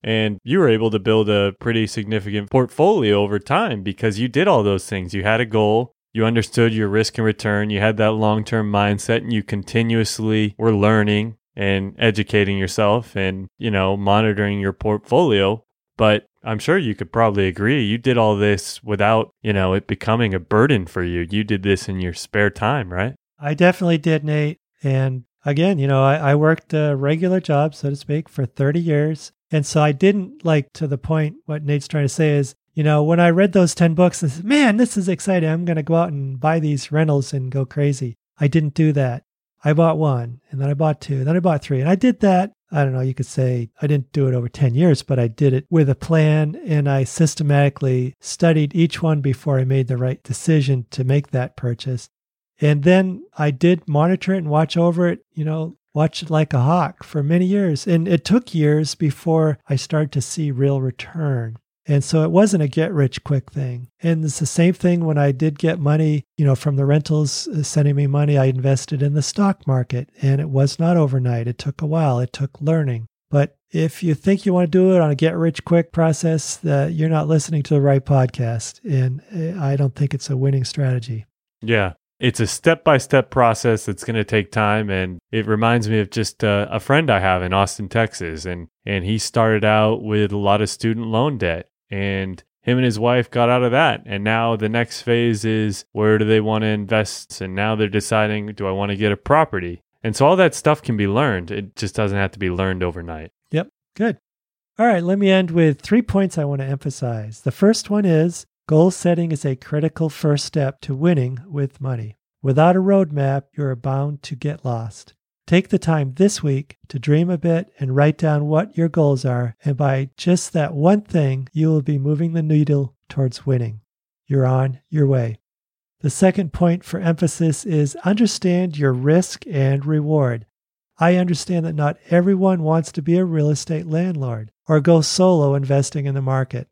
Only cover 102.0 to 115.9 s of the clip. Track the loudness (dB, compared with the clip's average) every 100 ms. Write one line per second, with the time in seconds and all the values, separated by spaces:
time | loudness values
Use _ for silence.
102 | -2 -2 -4 -4 -4 -2 -2 -2 -4 -6
103 | -12 -14 -16 _ _ -6 -6 _ _ -4
104 | -4 -4 _ _ _ _ _ 0 2 2
105 | 0 0 2 2 2 2 2 2 0 0
106 | 2 0 0 -2 -4 -4 -4 -6 -6 -6
107 | -6 -6 -8 -6 -8 2 2 2 0 0
108 | 4 4 2 -2 -18 _ 0 4 4 2
109 | 0 0 0 -2 -4 -6 -4 -2 -2 -2
110 | -4 -2 0 0 -2 -2 -2 -4 -10 0
111 | 2 2 0 -6 -10 -6 -6 _ -6 -6
112 | -8 -14 _ _ 0 4 4 4 2 2
113 | 2 -2 -2 -2 -6 -8 -6 -4 -4 -4
114 | -4 -8 -12 -8 -8 -6 -6 -6 -8 -14
115 | -20 _ _ _ 0 0 2 -2 0